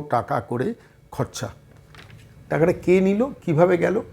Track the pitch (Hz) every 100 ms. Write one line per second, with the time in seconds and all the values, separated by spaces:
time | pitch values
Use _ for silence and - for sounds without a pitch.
0 | 147 120 113 139 - 120 180 233 - _
1 | _ - - - - - - - - -
2 | - - - - - 151 170 175 - 185
3 | 190 202 269 220 - 151 180 175 170 196
4 | -